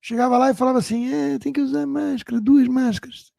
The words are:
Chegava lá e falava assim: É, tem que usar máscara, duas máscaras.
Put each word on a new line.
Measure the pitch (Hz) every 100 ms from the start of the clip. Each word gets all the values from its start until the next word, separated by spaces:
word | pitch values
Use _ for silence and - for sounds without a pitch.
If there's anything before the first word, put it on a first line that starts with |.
Chegava | - 233 247 247
lá | 262
e |
falava | 214 254 254
assim: | - 226 247
É, | 294 285 277
tem | 247
que | 277
usar | 277 285
máscara, | 285 277 294 269 - 233
duas | 214 285 247
máscaras. | 254 254 208 254 - -